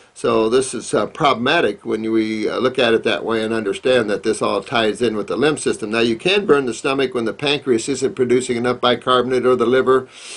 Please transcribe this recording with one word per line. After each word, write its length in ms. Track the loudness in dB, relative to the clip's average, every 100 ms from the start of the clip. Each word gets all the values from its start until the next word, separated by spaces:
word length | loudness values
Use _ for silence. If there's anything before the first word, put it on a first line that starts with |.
| _
So 360 | -6 0 2 2
this 240 | 2 0
is, 200 | -6 -4
uh, 120 | -2 -2
problematic 800 | 0 0 2 0 0 0 -4 -6
when 260 | -4 0
we, 380 | 0 0 -2 -2
uh, 80 | 0
look 200 | -2 0
at 160 | 2
it 100 | 2
that 200 | 2 -2
way 180 | -2 -2
and 120 | -2
understand 560 | -2 -2 -2 2 2 2
that 140 | -2
this 180 | -2 0
all 200 | 0 -2
ties 400 | -2 0 0 0
in 140 | -2 -2
with 120 | -4
the 100 | 0
lymph 240 | 0 0
system. 300 | -2 -4 -4
Now, 80 | 0
you 180 | 0 0
can 280 | 0 0 4
burn 200 | 2 2
the 80 |
stomach 400 | -4 -2 -2 -2
when 100 | -2
the 80 | -4
pancreas 560 | -4 -2 -2 0 0 0
isn't 300 | -2 -4 -2
producing 400 | 0 0 0 -2
enough 240 | -2 0
bicarbonate 640 | 0 0 2 0 2 2 2
or 100 | 2
the 100 | 4
liver. 440 | 2 4 2 0 -18 -18